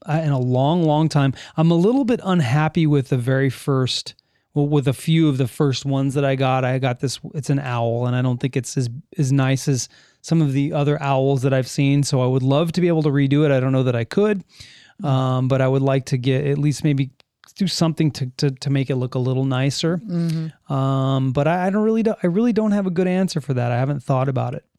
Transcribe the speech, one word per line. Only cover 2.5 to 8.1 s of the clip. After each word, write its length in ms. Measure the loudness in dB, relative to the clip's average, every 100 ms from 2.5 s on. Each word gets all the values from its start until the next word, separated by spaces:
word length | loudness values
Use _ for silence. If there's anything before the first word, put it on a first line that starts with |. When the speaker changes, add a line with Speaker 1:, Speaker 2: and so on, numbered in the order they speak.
| 2 0 2 2
Speaker 1:
with 220 | 2 0
the 80 | -2
very 320 | 0 0 0
first, 640 | -2 -2 0 0 -4 -10 -16 _ _ _
well, 140 | -2 0
with 200 | 2 0
a 60 |
few 360 | -2 0 2 2
of 80 | 2
the 100 | -2
first 380 | 0 0 0 -2
ones 300 | -2 -2 0
that 100 | 0
I 100 | 0
got. 300 | 0 0 0
I 140 | 0
got 200 | -2 -2
this, 200 | -4 -6 -12 -8
it's 140 | -4
an 80 | -2
owl, 480 | -2 -4 -2 -2
and 80 | -2